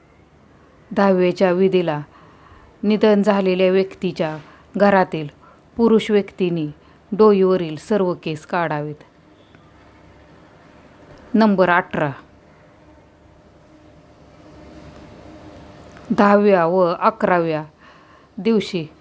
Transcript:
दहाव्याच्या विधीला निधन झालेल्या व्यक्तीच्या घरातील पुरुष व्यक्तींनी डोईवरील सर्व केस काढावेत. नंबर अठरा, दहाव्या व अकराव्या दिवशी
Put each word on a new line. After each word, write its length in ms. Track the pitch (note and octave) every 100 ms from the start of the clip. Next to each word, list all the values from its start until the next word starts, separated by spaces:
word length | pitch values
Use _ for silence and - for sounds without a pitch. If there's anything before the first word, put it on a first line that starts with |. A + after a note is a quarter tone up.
| _ _ _ _ _ _ _ _ _
दहाव्याच्या 600 | G3 G3 F#3 F3+ F3 F#3
विधीला 480 | F3 F#3+ F#3 E3+ D3 D3 - - - - - - _
निधन 400 | G3+ G#3+ A3 G#3
झालेल्या 480 | G3+ G3 F#3+ F3+ F#3
व्यक्तीच्या 680 | F#3+ F#3+ - F3+ D#3 D#3+ D#3 - - - -
घरातील 520 | G3+ G3 F3+ D#3+ D3 - - - _ -
पुरुष 340 | A3+ A3 G#3+
व्यक्तींनी 580 | G#3 G3+ - F#3 E3+ D3+ D3 _ _ _
डोईवरील 640 | F#3+ G#3+ G3+ F#3 F#3 E3 D#3
सर्व 380 | - G#3 F3+ F3
केस 240 | E3+ D3+ -
काढावेत. 480 | F#3 D#3+ D3+ D3 D3 - _ _ _ _ - _ - - - - - - - - - - - - - - - -
नंबर 360 | G#3+ A3 F#3+ F3+
अठरा, 400 | F3 F3+ E3 D3+ C3 - _ _ _ - _ - - _ _ _ _ _ _ _ D4+ - - - _ - - D#4 D4 D#4 D#3 - - D4+ - D4+ - - - - - - - -
दहाव्या 560 | A#3+ G#3 G#3 G#3 F#3+ E3
व 280 | F#3 F3 F3
अकराव्या 640 | G#3+ G#3+ G3 F3+ E3 D3+ D#3 _ - - - - _ -
दिवशी 480 | G3 A3+ F#3+ F3+ D3+ -